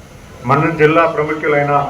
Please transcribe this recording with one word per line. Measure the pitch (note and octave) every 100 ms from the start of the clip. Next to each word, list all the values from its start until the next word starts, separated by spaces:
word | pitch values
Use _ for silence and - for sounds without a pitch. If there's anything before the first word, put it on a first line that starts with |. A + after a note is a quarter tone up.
| - - - - A#2+
మన | C#3+ D#3+
జిల్లా | D3+ D3+ D#3+ E3
ప్రముఖులైన | D3 D3+ D3+ D#3 D3 C#3+ C#3+ -